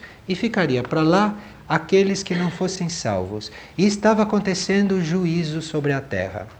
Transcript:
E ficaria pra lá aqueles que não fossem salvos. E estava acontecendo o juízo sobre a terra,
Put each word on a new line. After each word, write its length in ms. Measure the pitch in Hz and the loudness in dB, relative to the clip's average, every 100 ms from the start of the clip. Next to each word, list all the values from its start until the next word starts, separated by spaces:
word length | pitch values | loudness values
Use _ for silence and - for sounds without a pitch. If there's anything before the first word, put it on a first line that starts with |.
| - - - | -18 -16 -6
E 80 | 185 | -2
ficaria 460 | 233 220 165 123 | -2 0 0 0
pra 200 | 120 156 | 0 2
lá 340 | 160 185 208 208 - - - | 4 4 2 -2 -12 -16 -4
aqueles 560 | 160 - 196 196 196 | -4 2 4 4 0
que 100 | - | -2
não 160 | 175 175 | -2 -2
fossem 380 | - 185 - 170 | -2 -4 -2 -6
salvos. 640 | - 117 98 92 107 - - - - | -4 -2 -2 -2 -6 -10 -16 -12 2
E 80 | 202 | 2
estava 380 | 202 214 214 | 4 2 4
acontecendo 720 | 214 208 202 185 - 196 202 | 2 2 0 -2 0 2 2
o 100 | 190 | 2
juízo 580 | 160 180 175 170 156 156 | 0 0 0 0 -2 -4
sobre 300 | 156 156 143 | -4 -2 0
a 80 | 135 | -2
terra, 480 | 131 95 95 92 98 | -2 -4 -4 -6 -12